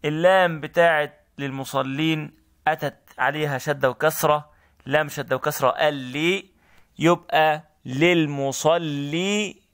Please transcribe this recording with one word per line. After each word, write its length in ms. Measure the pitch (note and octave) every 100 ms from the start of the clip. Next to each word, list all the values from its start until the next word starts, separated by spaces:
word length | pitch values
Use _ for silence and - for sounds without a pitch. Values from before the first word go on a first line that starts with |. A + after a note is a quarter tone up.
| D3+
اللام 540 | D#3 F3+ F#3+ F3+ D#3
بتاعت 640 | D3 - E3+ D#3 D3 _ _ -
للمصلين 960 | C#3 C3+ C3 C#3 C3 C3+ D#3+ D#3 D3 _ _ _ -
أتت 300 | D#3 D3 - _ -
عليها 400 | C3 D3+ D3+ C3+
شدة 320 | - C#3 C3
وكسرة، 600 | B2+ D3+ - D#3 D3+ - _ _ _ C3
لام 240 | D3 D3+
شدة 260 | D3 C3 C3
وكسرة، 340 | - - C3
ال 240 | - D3+
لي، 520 | C#3+ B2+ C#3 E3 G3 - _ _ _ _ -
يبقى 640 | D#3 E3+ - D#3 D#3 D#3 - _ C3
للمصلي. 1800 | C3 E3+ F3 D3+ C#3+ C#3 C3 D#3 E3+ D#3+ C#3+ C#3+ D#3+ F#3+ G#3 G#3+ - _